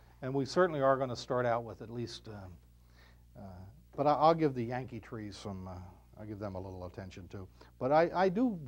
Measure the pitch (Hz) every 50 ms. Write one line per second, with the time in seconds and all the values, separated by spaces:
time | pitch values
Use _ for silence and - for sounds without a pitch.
0 | - - - - 135 131 135 139 135 - - 175 185 175 156 143 135 135 135 127
1 | 135 127 117 - - - 131 123 123 120 117 120 117 113 101 - 120 107 117 120
2 | 117 110 - - - 110 104 101 95 92 87 - - - - - - _ - -
3 | - - - - - - - - 101 95 92 92 95 104 - - - _ - 143
4 | 139 147 147 127 151 160 165 160 160 143 131 123 117 117 123 123 131 104 120 110
5 | - - 127 110 107 101 90 - - 107 95 92 92 92 92 92 90 90 - -
6 | - _ - - 107 107 110 98 107 101 95 92 92 95 92 90 90 90 - 113
7 | 95 92 - 101 87 87 - 98 92 - - - - - - - 123 131 147 160
8 | 170 165 - 175 190 190 175 220 262 247 202 165 143